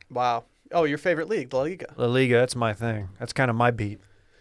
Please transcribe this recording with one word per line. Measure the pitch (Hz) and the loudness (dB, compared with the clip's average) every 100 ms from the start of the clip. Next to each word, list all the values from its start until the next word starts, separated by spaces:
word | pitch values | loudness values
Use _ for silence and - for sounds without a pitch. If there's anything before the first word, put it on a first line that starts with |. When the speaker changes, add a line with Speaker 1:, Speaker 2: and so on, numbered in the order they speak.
| - | -10
Speaker 1:
Wow. | 123 123 117 - _ _ | -2 -2 -2 -6 _ _
Oh, | 170 | 0
your | 156 147 | 0 0
favorite | 185 160 165 | 0 0 -2
league, | 214 123 | -4 -2
La | 131 | -2
Liga. | 147 185 - - | -2 -6 -12 -2
Speaker 2:
La | 120 | 0
Liga, | 127 131 120 | 2 4 4
that's | 123 123 | 2 0
my | 113 | -4
thing. | 107 117 107 92 - | -2 -4 -4 -8 -10
That's | 120 | -6
kinda | - 131 | 0 0
my | 117 120 | 2 0
beat. | 113 104 104 _ _ _ _ | 0 -4 -8 _ _ _ _